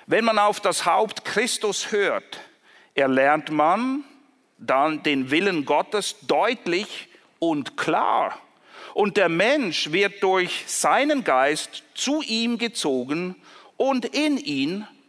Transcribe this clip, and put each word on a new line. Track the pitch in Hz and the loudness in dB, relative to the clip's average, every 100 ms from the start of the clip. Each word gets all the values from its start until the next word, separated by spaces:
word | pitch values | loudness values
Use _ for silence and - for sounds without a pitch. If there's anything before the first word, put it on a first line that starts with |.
| - | -2
Wenn | 180 | 2
man | 226 214 | 4 4
auf | 208 202 | 2 2
das | 190 170 180 | -2 0 0
Haupt | 160 190 - | 2 0 -4
Christus | - 202 226 - 214 190 - | -6 -2 -2 -2 -4 -4 -4
hört, | 208 185 104 - - - _ _ - _ | -2 0 -2 -6 -18 -20 _ _ -20 _
erlernt | - 139 131 135 156 147 | 0 2 4 4 4 0
man | 151 156 196 254 269 - _ _ _ _ - | 2 2 2 0 -4 -8 _ _ _ _ -10
dann | 120 131 151 151 | 0 2 2 0
den | 156 139 131 | 0 0 0
Willen | 151 196 170 | 0 2 0
Gottes | 135 147 185 208 190 - | 0 0 0 -4 -4 -6
deutlich | 135 151 208 247 175 175 214 - - - _ - | -2 0 0 -2 -2 -4 -4 -12 -18 -20 _ -4
und | 165 151 131 - | -2 -2 -4 -4
klar. | - 165 - 117 - - - _ _ - - | 0 0 2 0 0 -6 -16 _ _ -20 -8
Und | - 208 202 | -2 0 2
der | 175 | 2
Mensch | 165 214 294 208 - 156 | 4 2 2 0 -2 -2
wird | 170 196 202 | 0 0 0
durch | 190 190 180 - - | 2 2 0 -4 -6
seinen | - 156 196 285 285 | 0 2 2 2 0
Geist | 175 131 139 151 - - - | 2 2 2 0 -6 -12 -14
zu | - - 311 | -6 -2 -2
ihm | - 220 233 233 | -2 -2 -2 -2
gezogen | 233 - 156 131 123 156 180 185 - - - - | -4 -2 -2 -2 -2 -4 -4 -10 -18 -20 -10 -2
und | 262 254 | 0 0
in | 233 269 302 277 | -2 0 0 0
ihn | - 139 139 196 214 - | -2 -2 -2 -4 -10 -18